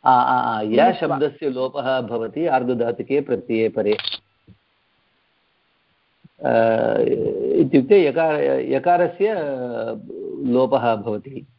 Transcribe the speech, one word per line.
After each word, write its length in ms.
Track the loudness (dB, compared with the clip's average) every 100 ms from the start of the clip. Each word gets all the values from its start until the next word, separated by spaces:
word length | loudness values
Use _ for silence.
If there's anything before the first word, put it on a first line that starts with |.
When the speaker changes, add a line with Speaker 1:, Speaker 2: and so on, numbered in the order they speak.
Speaker 1:
आ, 0 |
आ, 540 | 4 4 4 0 0 -2
आ, 20 |
य 60 | 0
Speaker 2:
मिलित्वा। 260 | 4 4
Speaker 1:
शब्दस्य 580 | 2 -2 0 -2 -2 -6
लोपः 500 | -4 -6 -4 -2 -2
भवति 460 | -2 -4 -6 -4 0
आर्धधातुके 720 | 0 0 0 -2 -2 -2 -2
प्रत्यये 480 | 0 -4 -2 0 0
परे। 280 | 0 0 0 -4 -10 _ _ _ -20 _ _ _ _ _ _ _ _ _ _ _ _ _ _ _ _ -20 _
अ, 100 | -2 2 2 2 0 2 0 0 -2 -2 -2 2
इत्युक्ते 460 | 4 2 4 4 4
यकार-, 540 | 2 0 0 0 0
यकारस्य 760 | 0 -2 2 2 2 0 -2 -2 -4 -6 -6 -6 -8 -8 -12 -12 -10 -6 0
लोपः 440 | 2 2 2 2
भवति। 520 | 0 -2 -6 -8 -16 -18